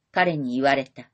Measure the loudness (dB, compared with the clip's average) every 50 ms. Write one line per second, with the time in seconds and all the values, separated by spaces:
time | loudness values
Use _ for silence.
0 | _ _ 0 0 0 2 0 -2 -4 -4 -2 0 2 2 2 2 -2 -6 -12 -20
1 | -20 _